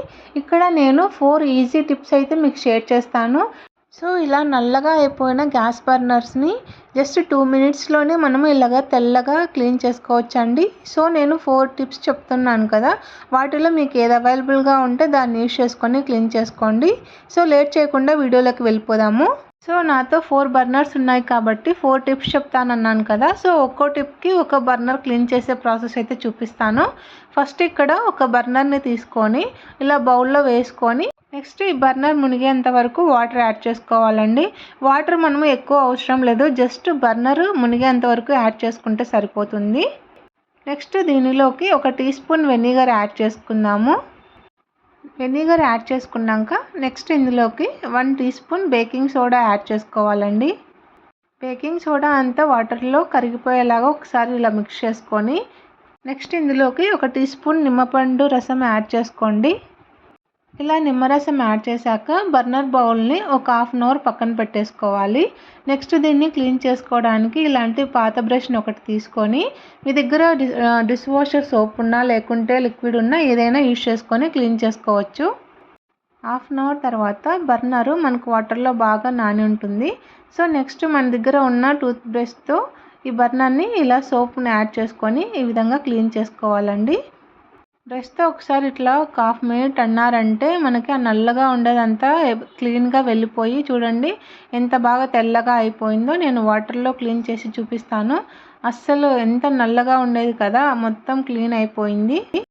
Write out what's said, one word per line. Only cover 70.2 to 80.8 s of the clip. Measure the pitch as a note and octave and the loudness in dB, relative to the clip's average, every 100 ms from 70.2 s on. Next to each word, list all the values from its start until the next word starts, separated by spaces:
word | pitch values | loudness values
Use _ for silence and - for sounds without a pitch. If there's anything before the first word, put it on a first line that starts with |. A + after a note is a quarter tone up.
| E4 D#4 | 2 2
డి-, | C4 A#3+ A#3 | -2 0 0
ఆ, | A#3 A3+ | 2 0
డిష్ | B3 - | -2 -2
వాషర్ | C#4 C#4+ C#4+ C#4+ | -2 0 0 0
సోప్ | A3+ G#3+ - | 0 0 -2
ఉన్నా | A3+ A#3+ B3 | -2 0 0
లేకుంటే | A3+ A3 A#3 A3+ B3+ B3 | 0 -2 -4 0 0 0
లిక్విడ్ | A#3 A#3+ A#3 | -4 -2 0
ఉన్నా | A3+ D#4+ D4 | 0 2 2
ఏదైనా | A#3+ A#3 C4+ C4+ | 2 2 2 2
యూజ్ | A#3+ B3 | 0 -2
చేసుకొని | A3+ - A#3 D#4+ D4+ | -4 -2 -2 0 0
క్లీన్ | A#3 A3+ | 0 0
చేసుకోవచ్చు. | A3 G#3+ - G#3 G3+ - E4 B4 - _ - _ _ _ _ _ | -2 -2 -2 -2 -2 -4 -4 -4 -12 _ -20 _ _ _ _ _
హాఫ్ | A#3 B3 - | -8 -8 -6
అన్ | C4+ C4+ | -4 -4
అవర్ | C#4+ C4 | -4 -4
తర్వాత | A3+ G#3 G#3 D4+ F4+ D4+ | -2 -2 -2 -4 -2 0
బర్నర్ | A#3 B3+ B3+ A#3+ E4 D4 | 0 0 0 0 0 0
మనకు | B3 A#3+ A3+ | -2 -2 -2
వాటర్లో | A3 A3+ B3+ A#3 A3 | -2 -2 0 2 2
బాగా | G#3+ B3 B3 | 2 -2 -2
నాని | G#3+ G#3+ G#3+ | 0 0 0
ఉంటుంది. | G#3+ G3+ G3+ C#4+ A#4 - - _ - | 0 -2 -4 -4 -6 -14 -20 _ -2
So, | E4+ D4+ | 0 0
నెక్స్ట్ | C4+ - | -4 -6